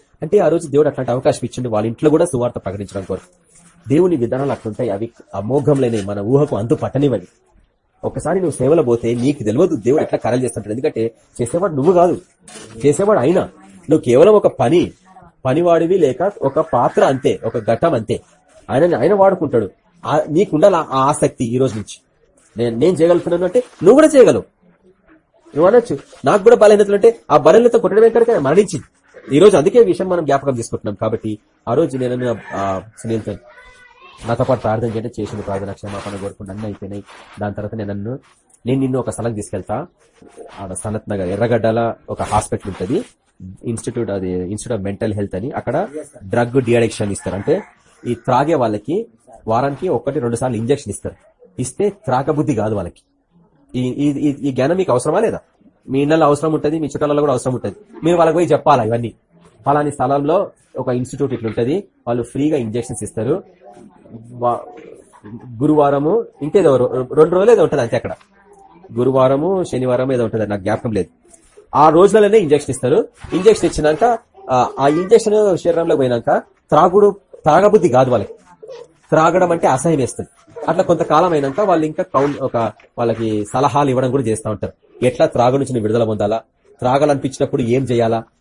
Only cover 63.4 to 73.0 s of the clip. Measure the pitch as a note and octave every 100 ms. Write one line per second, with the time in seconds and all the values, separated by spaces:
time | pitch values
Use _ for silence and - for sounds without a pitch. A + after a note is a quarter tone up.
63.4 | - _ - - - - - A2+ A#2 B2
64.4 | A#2+ A2+ - - - - _ _ - A#2
65.4 | B2+ A2+ D3 D3+ C#3+ C#3 D3+ A3 - -
66.4 | D3 G3+ E3 C3 B2 B2+ B2 C#3 D#3+ F3+
67.4 | G#3+ A3 D3+ D3 A#2 A#2+ G2 - _ _
68.4 | _ - - - - A2+ B2 C3 C3 C3+
69.4 | E3+ G3 E3+ B2+ B2+ B2 C3 B2+ A2+ A2
70.4 | G2+ G2 F#2 - B2 G#2 F2 _ _ -
71.4 | _ _ _ B2+ D#3 D#3 F#3+ G#3 G3+ A3
72.4 | D#3+ D3 - B2+ B2 E3+